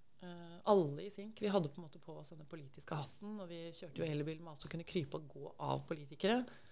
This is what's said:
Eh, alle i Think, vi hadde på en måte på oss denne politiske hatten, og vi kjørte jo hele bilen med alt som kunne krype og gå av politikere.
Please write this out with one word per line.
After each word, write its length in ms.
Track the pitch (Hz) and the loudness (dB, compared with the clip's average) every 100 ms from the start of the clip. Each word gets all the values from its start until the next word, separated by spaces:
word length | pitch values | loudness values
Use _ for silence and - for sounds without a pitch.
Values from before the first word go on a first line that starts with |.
| - - | -18 -14
Eh, 360 | 180 175 170 170 - | -12 -10 -12 -2 10
alle 380 | 202 151 143 | 10 10 2
i 60 | 196 | -6
Think, 300 | 196 208 220 | -6 -10 -2
vi 60 | 208 | 4
hadde 200 | 196 151 | 6 4
på 80 | - | -2
en 80 | 160 | -10
måte 100 | 170 | -12
på 160 | - 156 | -12 -12
oss 120 | 151 | -12
denne 160 | 151 156 | -12 -10
politiske 480 | 160 135 - - 156 | -10 -10 -12 -2 -2
hatten, 440 | 139 - 208 214 | -2 -6 -8 -6
og 80 | 175 | -6
vi 200 | 170 170 | -6 -8
kjørte 260 | 165 165 147 | -8 -8 -2
jo 80 | 160 | 0
hele 180 | 147 | 0
bilen 200 | 147 160 | -2 -4
med 80 | 170 | -10
alt 100 | 147 | -10
som 80 | 147 | -6
kunne 120 | 165 170 | -6 -2
krype 260 | 185 139 175 | -2 0 -4
og 120 | 147 | -6
gå 260 | 139 139 - | -10 -10 -4
av 260 | 143 139 139 | 0 0 0
politikere. 600 | 160 139 123 190 240 240 - - | -6 -6 2 4 4 2 -8 -16